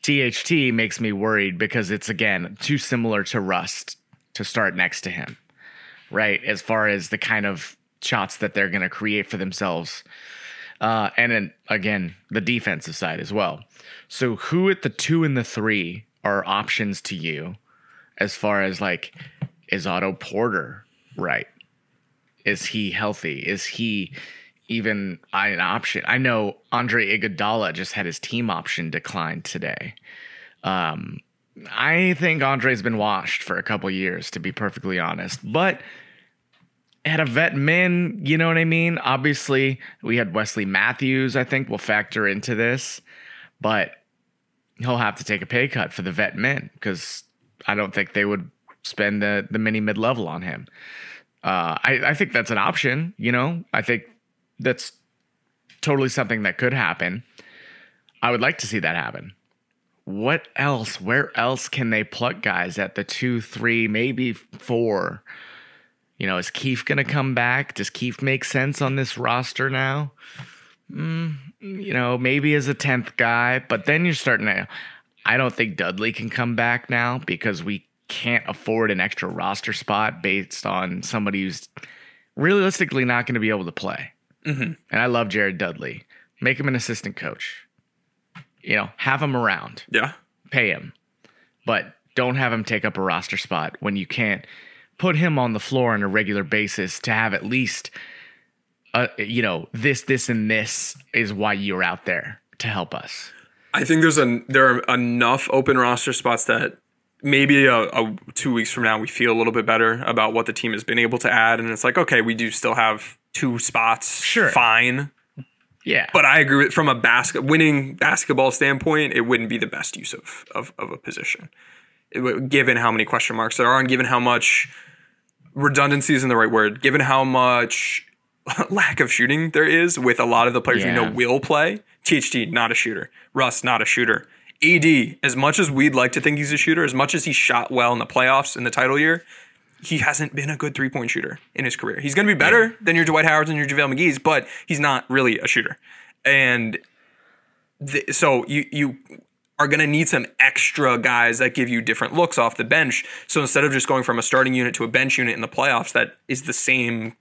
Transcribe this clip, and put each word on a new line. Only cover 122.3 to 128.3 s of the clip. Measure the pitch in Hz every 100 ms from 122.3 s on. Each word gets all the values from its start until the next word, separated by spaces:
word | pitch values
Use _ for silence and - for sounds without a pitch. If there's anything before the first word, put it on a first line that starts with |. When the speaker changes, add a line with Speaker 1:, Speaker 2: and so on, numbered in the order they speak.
| 117
Speaker 2:
given | 135 139 131 117
how | 117
many | 110 110
question | 120 - 113
marks | 110 -
there | 120
are | 131
and | 131
given | 127 123
how | 127
much, | 123 120 - - - - - - _ _ _ _ _
redundancy | - 143 139 143 143 139 143
isn't | 131
the | 117
right | 113
word, | 113 107 104
given | 139 139
how | 135 135
much | 135 127 127 123 117 - - - - _ _